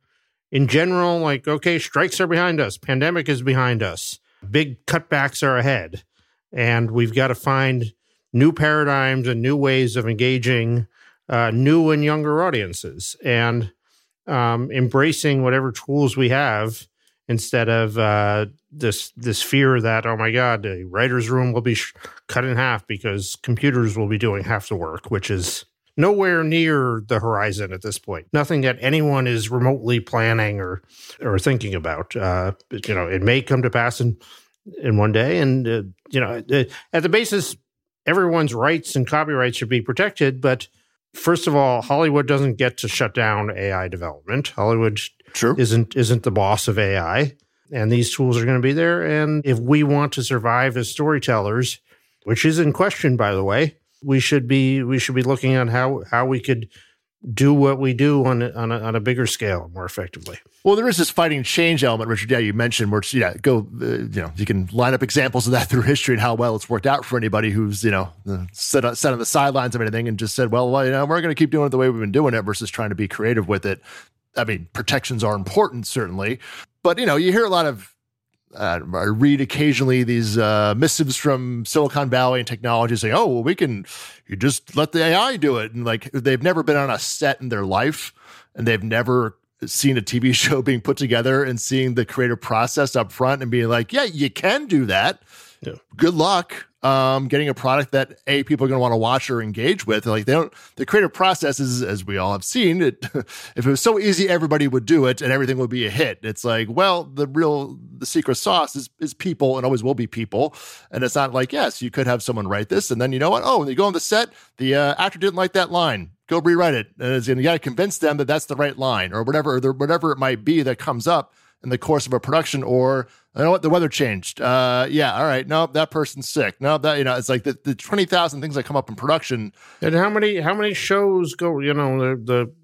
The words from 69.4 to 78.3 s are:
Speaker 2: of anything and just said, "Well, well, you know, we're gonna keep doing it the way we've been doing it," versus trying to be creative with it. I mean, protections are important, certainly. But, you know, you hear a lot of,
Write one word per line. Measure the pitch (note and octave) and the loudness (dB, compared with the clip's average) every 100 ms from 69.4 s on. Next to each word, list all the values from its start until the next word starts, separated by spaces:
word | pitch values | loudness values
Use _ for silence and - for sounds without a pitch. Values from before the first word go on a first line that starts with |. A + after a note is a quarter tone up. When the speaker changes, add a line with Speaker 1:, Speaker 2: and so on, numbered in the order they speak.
| C#3 C3+ B2 | 2 0 -2
Speaker 2:
of | A#2+ | -2
anything | A2 A2+ A#2 | -2 -2 -4
and | G#2+ | -4
just | A2 | -4
said, | - A#2+ | -2 0
"Well, | A#2 B2 | 2 2
well, | C3+ | 2
you | C3 | 0
know, | C3+ C#3+ | 0 0
we're | E3+ | 0
gonna | E3 | -2
keep | D#3 D3+ | 0 2
doing | D3+ C#3+ | 2 2
it | |
the | B2+ | 2
way | C3 | 2
we've | A2+ | 0
been | G#2 | 0
doing | C3+ C#3+ | 2 2
it," | A2+ | 2
versus | G2 G2+ A2 | -2 -6 -6
trying | - A2 | -6 -4
to | |
be | F#2 G2+ | -4 -6
creative | - A2 A#2 F2+ | -2 0 0 0
with | G2 | -2
it. | G2+ F#2+ - - - _ _ - | -2 -6 -10 -20 -20 _ _ -4
I | |
mean, | A2+ F#2+ E2+ | -4 -4 -8
protections | - A2+ C3+ - A#2 | -10 -2 -2 -2 -2
are | A2 | -2
important, | G#2 F#2+ G3+ G#3 A#2+ G2+ | -2 -2 0 0 -2 -6
certainly. | C3 F#2+ F#2 G2+ B2+ - - - _ | -4 -4 -4 -4 -6 -10 -20 -20 _
But, | F3 F3 | 0 2
you | A#3 | 2
know, | D3 | 2
you | F3+ | 2
hear | G#3 A3 | 2 2
a | |
lot | F3+ | 2
of, | D#3 A2+ F#2 _ _ _ _ | 0 -4 -12 _ _ _ _